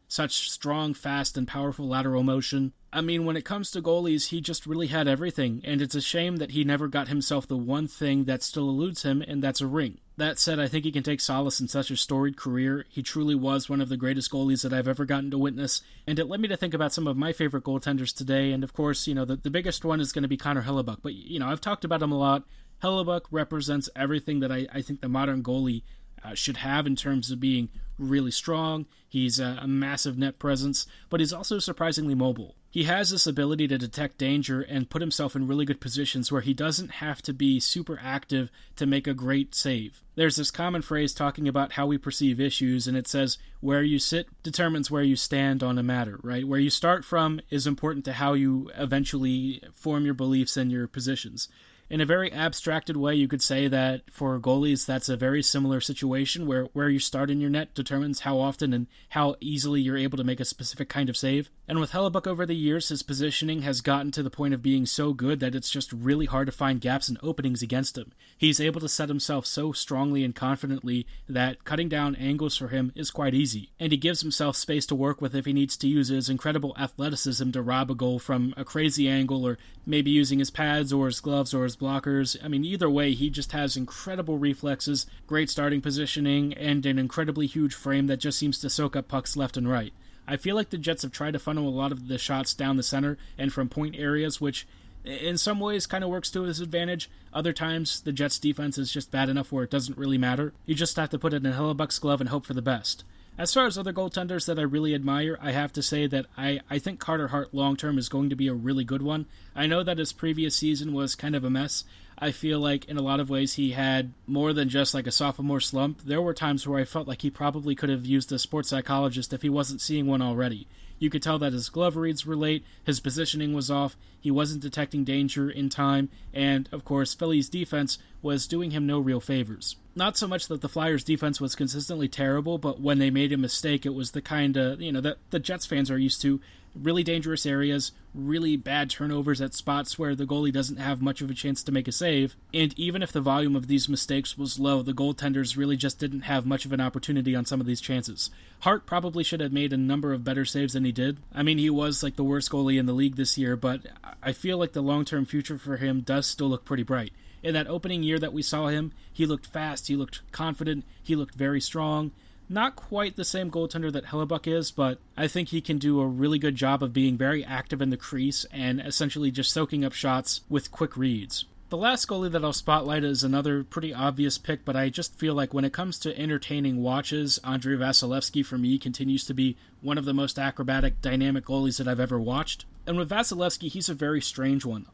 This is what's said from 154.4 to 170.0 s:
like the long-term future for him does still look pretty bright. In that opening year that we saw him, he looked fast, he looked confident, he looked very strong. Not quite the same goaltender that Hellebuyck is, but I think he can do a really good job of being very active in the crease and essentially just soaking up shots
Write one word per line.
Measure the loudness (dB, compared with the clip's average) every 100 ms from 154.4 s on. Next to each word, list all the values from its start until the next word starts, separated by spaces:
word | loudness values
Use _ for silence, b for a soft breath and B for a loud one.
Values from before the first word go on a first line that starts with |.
| -2 0
like | 0
the | 0
long-term | 2 2 2 0 0
future | -2 -4 -6
for | -6 -2
him | 0 0
does | 0 0 0
still | 0 0
look | -2 -2
pretty | -2
bright. | 0 -2 -4 -12 b b
In | -2
that | 0 0
opening | -4 -4 -2
year | 0 0
that | 0
we | -4
saw | -2 0 0
him, | 0 -2 -8 b
he | -2 0
looked | 0 -4
fast, | -6 -6 -6 -2
he | -2
looked | -2 -8 -12
confident, | -6 -4 -2 -2 -4 -6 b
he | -2 -2
looked | -2 -2
very | 0 0
strong. | -2 -2 0 0 -2 -6 b b b
Not | 0 0 -2
quite | -6 -2 -2 -2
the |
same | -4 -2 -2
goaltender | -2 -2 -2 -2
that | -4 -4
Hellebuyck | -4 -2 -2 0
is, | 0 0
but | 0 0 0 -8 -4
I | -2
think | 0 -2
he | -2
can | 0 0
do | 4 4
a | 4
really | 2 2 4
good | 2 2
job | 2 2
of | 2
being | 4 4 4
very | 2 0 -2
active | -6 -4 -2
in | 0
the | 0
crease | -4 -2 0 0 -6
and | -4 -2 -2
essentially | -2 -2 0 0 0
just | 0 0
soaking | 2 0 0 -2
up |
shots | 0